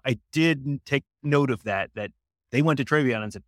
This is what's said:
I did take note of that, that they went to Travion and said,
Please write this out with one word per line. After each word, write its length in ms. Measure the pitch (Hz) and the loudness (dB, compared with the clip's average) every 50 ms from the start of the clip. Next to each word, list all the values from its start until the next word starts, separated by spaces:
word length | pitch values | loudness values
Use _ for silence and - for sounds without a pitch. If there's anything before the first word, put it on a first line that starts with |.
| - | -4
I 140 | 131 123 107 _ _ - | -4 -4 -4 _ _ 0
did 520 | 156 160 165 156 139 131 143 143 135 - | 2 2 2 2 0 -2 -6 -6 -6 -4
take 200 | - 143 139 - _ _ _ - | -2 -2 -2 -2 _ _ _ -4
note 280 | 147 147 143 143 131 | 0 2 2 2 2
of 120 | 120 107 - | 0 -2 -4
that, 260 | 110 101 98 98 - - | -4 -4 -4 -4 -6 -8
that 160 | 110 104 101 - _ _ _ _ _ _ _ | -10 -10 -10 -12 _ _ _ _ _ _ _
they 120 | - 123 147 | 0 2 2
went 160 | 160 151 135 | 2 2 0
to 60 | 135 | 0
Travion 380 | - 151 151 147 127 117 110 107 | 0 0 0 2 2 0 -2 -4
and 100 | 104 101 | -8 -10
said, 120 | 101 - | -12 -12